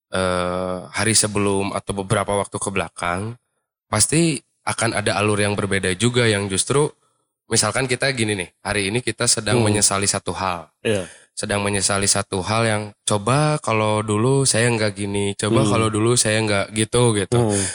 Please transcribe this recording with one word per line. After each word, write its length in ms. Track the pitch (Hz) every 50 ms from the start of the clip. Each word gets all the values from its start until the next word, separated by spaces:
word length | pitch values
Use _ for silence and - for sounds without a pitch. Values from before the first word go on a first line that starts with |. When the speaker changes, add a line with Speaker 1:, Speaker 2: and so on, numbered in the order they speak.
| _ _
Speaker 1:
eh, 680 | - 92 92 92 90 90 90 90 90 92 92 92 92 90 87 -
hari 260 | - - 101 110 110
sebelum 580 | - - 107 101 104 101 101 98 98 98 98
atau 220 | 87 98 - - 101
beberapa 380 | 98 98 95 113 101 98 101 101
waktu 200 | 101 98 - -
ke 140 | 107 - 104
belakang, 640 | 98 95 85 - - - 90 87 87 92 104 113 120 - _ _ _ _ _ _ _ _ _
pasti 520 | _ - 107 104 - - 160 170 165 147 120 - _ _ _ _
akan 300 | - 107 - 113 113 -
ada 200 | 104 107 113 98
alur 220 | 95 104 107 104 101
yang 160 | 104 101 104
berbeda 380 | 101 101 95 101 98 92 92 92
juga 300 | 87 117 123 120 123 120
yang 220 | 113 104 101 101 101
justru, 420 | 95 92 - - 127 143 151 - - _ _ _ _ _ _ _ _ _ _
misalkan 400 | - 113 113 110 107 98 123 135
kita 240 | 117 123 - 135 139
gini 220 | 135 120 113 107 104
nih, 140 | 95 87 - - _
hari 280 | - 95 101 104 98 95
ini 120 | 107 123
kita 260 | - 117 107 - 120
sedang 320 | 117 - 117 107 104 113 120
Speaker 2:
Hmm. 100 | 110 107
Speaker 1:
menyesali 380 | 104 104 101 - 101 98 101
satu 260 | 98 - 98 - -
hal. 380 | 87 - 95 92 87 85 80 - _ _
Speaker 2:
Iya. 260 | - 117 104 98 87 - - - - _
Speaker 1:
Sedang 300 | _ - - 104 104 104
menyesali 440 | 101 101 104 101 92 - 101 98 101
satu 360 | 98 - 101 98 - - 95
hal 200 | 87 92 110 113 117
yang, 180 | 113 107 104 107 104 104 _ _
"Coba 540 | - 107 104 101 117 127 147 151 151 151 147
kalau 440 | - - 110 110 110 107 107 107
dulu 400 | 107 110 107 107 113 131 139 139 135
saya 260 | 123 - 110 117 120
nggak 240 | 120 110 107 107 98
gini, 380 | 98 104 101 101 101 101 101 101
coba 280 | - - 104 113 127
Speaker 2:
Hmm. 80 | 131 104
Speaker 1:
kalau 160 | 120 113 113 110
dulu 240 | 104 104 110 120 123
saya 240 | 117 - 110 107 110
nggak 300 | 113 104 101 98 95 -
gitu," 420 | 104 110 110 - - 120 123 120 107
gitu. 220 | 104 95 - 123 120
Speaker 2:
Hmm. 180 | 120 107 104 98 95 92 -